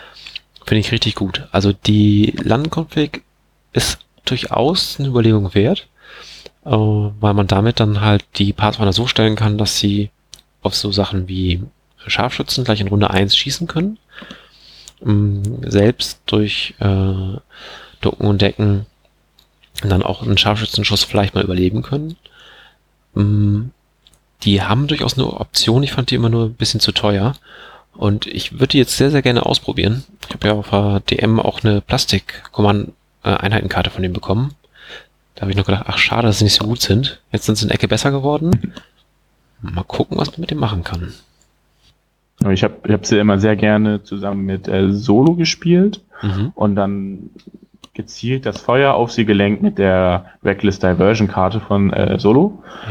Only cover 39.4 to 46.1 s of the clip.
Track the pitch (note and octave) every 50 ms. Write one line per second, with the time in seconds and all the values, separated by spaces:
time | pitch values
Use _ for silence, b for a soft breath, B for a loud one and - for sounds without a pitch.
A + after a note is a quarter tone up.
39.4 | _ _ _ - - F2 F2 F2+ F2+ - - - - - - - - - - -
40.4 | E3+ - D#3 D3+ C3+ A2 G#2 F2 E2+ - F#2 E2+ F2 - - - _ _ _ _
41.4 | _ _ _ _ _ _ _ _ _ _ _ _ _ _ _ _ _ _ _ -
42.4 | - G2+ F#2+ F#2+ G#2+ G2+ - - - - G#2+ G2+ - - A#2 G2+ G#2 G#2+ G2+ G2
43.4 | G2+ A2 G#2+ F#2+ A2 G#2+ G#2+ G#2+ G#2+ G#2+ G#2 G2+ - - G#2 G2+ G2 G2+ G2+ G2
44.4 | G2 F#2+ F#2+ F#2 - F#2+ G2 F#2+ G2 G2 G2+ G2+ A2 A2+ G2+ A#2 C3+ E3 F3 F3
45.4 | E3 D#3+ - - - E3+ F3 F3+ F#3+ G#3 G#3 - _ _